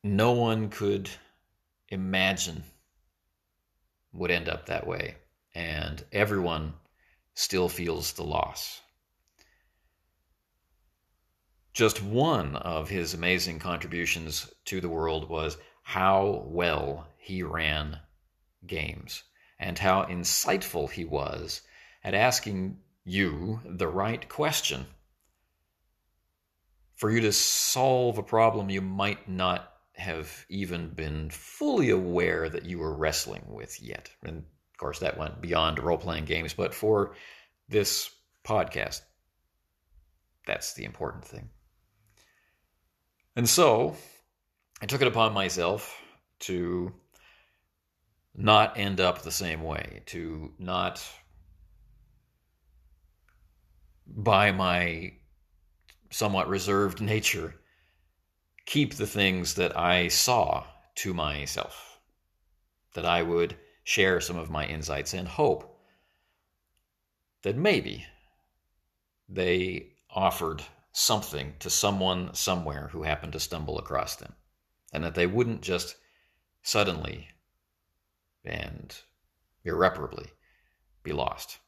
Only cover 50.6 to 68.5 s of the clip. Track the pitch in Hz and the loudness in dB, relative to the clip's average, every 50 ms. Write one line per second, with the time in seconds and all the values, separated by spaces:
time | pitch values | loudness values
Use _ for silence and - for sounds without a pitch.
50.6 | 90 90 92 90 92 92 87 - - - - - _ _ _ - - _ - _ | -6 -2 -2 0 0 -2 -4 -6 -14 -16 -18 -20 _ _ _ -20 -20 _ -20 _
51.6 | - _ _ _ - _ - _ - _ _ _ _ _ _ _ _ _ _ _ | -20 _ _ _ -20 _ -20 _ -20 _ _ _ _ _ _ _ _ _ _ _
52.6 | _ _ _ _ _ _ _ _ _ _ _ _ _ _ _ _ _ _ _ _ | _ _ _ _ _ _ _ _ _ _ _ _ _ _ _ _ _ _ _ _
53.6 | _ _ _ _ _ _ _ _ _ - - 110 101 113 104 95 104 104 95 95 | _ _ _ _ _ _ _ _ _ -14 -10 0 4 6 8 8 8 8 6 4
54.6 | 92 90 87 87 87 87 82 82 85 92 - - _ _ _ _ _ _ _ _ | 4 4 4 4 4 2 0 -4 -6 -10 -12 -16 _ _ _ _ _ _ _ _
55.6 | _ _ _ _ _ _ - _ _ _ - - 110 104 98 95 92 - 95 95 | _ _ _ _ _ _ -20 _ _ _ -4 -2 -2 2 2 2 2 2 0 -2
56.6 | 90 98 98 98 104 98 90 - 110 104 110 110 107 - - 98 82 78 - - | 0 2 4 4 4 2 0 -2 0 0 0 2 2 2 0 0 -4 -8 -10 -14
57.6 | _ _ _ _ _ _ _ _ _ _ _ _ _ _ _ _ _ _ _ - | _ _ _ _ _ _ _ _ _ _ _ _ _ _ _ _ _ _ _ -20
58.6 | _ - - 143 143 110 - - 107 101 - 104 101 95 92 92 87 85 - - | _ -2 2 2 2 2 0 -4 -6 -4 2 4 4 6 6 4 0 -2 0 0
59.6 | 90 85 - - 85 87 90 90 87 87 - - - - 123 117 87 71 - 67 | 0 0 2 2 4 4 4 4 4 4 2 2 4 4 4 4 4 2 2 -2
60.6 | - - - - _ _ _ - - 98 90 85 78 73 73 73 71 69 - - | -4 -8 -20 -20 _ _ _ -8 -6 -4 -2 -2 -2 -2 -2 -4 -6 -6 -4 -6
61.6 | - - - - - - - _ _ _ _ _ _ _ _ _ _ _ _ _ | -6 -6 -8 -16 -20 -20 -20 _ _ _ _ _ _ _ _ _ _ _ _ _
62.6 | _ _ _ _ _ _ _ 87 82 85 85 87 85 85 85 85 87 85 - - | _ _ _ _ _ _ _ -4 0 2 2 2 2 2 2 2 2 0 -2 -10
63.6 | - _ _ _ _ - - - 98 95 92 85 80 - 87 85 82 82 80 76 | -18 _ _ _ _ -2 4 4 4 4 4 2 0 -4 -6 -6 -6 -4 -4 -4
64.6 | 76 - 76 78 76 82 71 71 73 - - 92 90 85 - - 151 131 80 - | -4 -4 -6 -8 -6 -4 -4 -4 -4 -6 -6 -6 -8 -8 -2 2 2 2 2 0
65.6 | - - - _ _ _ _ _ _ _ _ _ _ _ _ _ _ _ _ _ | -2 -16 -20 _ _ _ _ _ _ _ _ _ _ _ _ _ _ _ _ _
66.6 | _ _ _ _ _ _ _ _ _ _ _ _ _ _ _ _ - 98 104 127 | _ _ _ _ _ _ _ _ _ _ _ _ _ _ _ _ -4 -2 -2 2
67.6 | 160 214 190 110 - - 50 57 - - - _ _ _ _ _ _ _ | 4 4 4 4 0 -2 -10 -10 -12 -18 -20 _ _ _ _ _ _ _